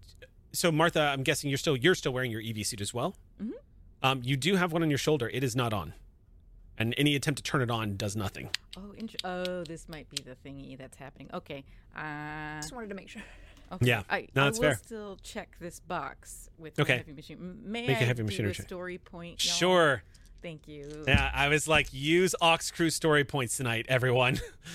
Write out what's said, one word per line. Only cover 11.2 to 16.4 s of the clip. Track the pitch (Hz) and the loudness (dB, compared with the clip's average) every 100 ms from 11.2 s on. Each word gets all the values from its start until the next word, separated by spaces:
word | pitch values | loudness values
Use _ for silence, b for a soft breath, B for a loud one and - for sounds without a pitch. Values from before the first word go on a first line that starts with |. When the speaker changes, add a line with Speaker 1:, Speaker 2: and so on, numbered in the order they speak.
| 135 | -12
Speaker 2:
Okay. | 180 - 139 139 b b - | -12 -10 -14 -14 b b -12
Uh, | 151 147 151 156 151 151 | -10 -8 -8 -6 -6 -6
Speaker 3:
Just | 151 | -8
wanted | 254 214 | -10 -10
to | |
make | 190 - | -12 -12
sure. | 214 B B B B - | -16 B B B B -12
Speaker 2:
okay. | 185 123 | -2 0
Speaker 1:
Yeah. | 113 - | 0 0
Speaker 2:
I, | 190 117 135 | -6 -2 2
Speaker 1:
No, | |
Speaker 2:
I | |
Speaker 1:
that's | 139 113 | 2 4
Speaker 2:
will | |
Speaker 1:
fair. | 151 120 | 2 2
Speaker 2:
still | - 220 208 185 | -4 -12 -10 -12
check | - 214 180 - | -12 -12 -12 -12
this | 170 - | -14 -12
box | 165 170 135 - - - | -8 -6 -6 -12 -18 -18